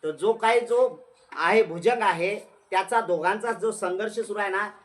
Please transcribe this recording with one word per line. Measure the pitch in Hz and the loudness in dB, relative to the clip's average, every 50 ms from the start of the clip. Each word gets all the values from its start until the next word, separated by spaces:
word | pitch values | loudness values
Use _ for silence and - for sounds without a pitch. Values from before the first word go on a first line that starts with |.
| - | -4
तर | 156 | -6
जो | 156 147 160 214 226 | -6 -2 0 0 0
काही | 226 226 226 233 240 | 2 4 4 4 4
जो | 240 - 240 240 254 254 - - - _ _ _ _ _ - | 2 2 2 2 2 2 0 -6 -20 _ _ _ _ _ -8
आहे | 139 156 170 196 220 220 | -2 0 4 4 4 4
भुजंग | 170 160 175 170 214 247 240 220 | 2 0 0 0 0 0 2 2
आहे, | 202 175 165 170 190 202 - - - _ _ _ _ | 0 0 0 -2 -4 -4 -6 -10 -16 _ _ _ _
त्याचा | - 185 190 185 240 226 | -2 -2 -2 2 0 0
दोघांचा | 220 - 180 165 156 180 202 214 214 233 226 | 2 2 -2 0 2 0 0 0 -2 -6 -6
जो | 202 175 226 | -2 -4 -4
संघर्ष | 220 - - 180 180 185 208 220 214 226 | -4 -2 -4 -4 -4 -4 -4 -6 -6 -6
सुरू | 220 - 208 208 | -6 -6 -4 -4
आहे | 202 196 | -4 -2
ना | 190 196 208 202 - - _ | -2 -2 -4 -4 -8 -14 _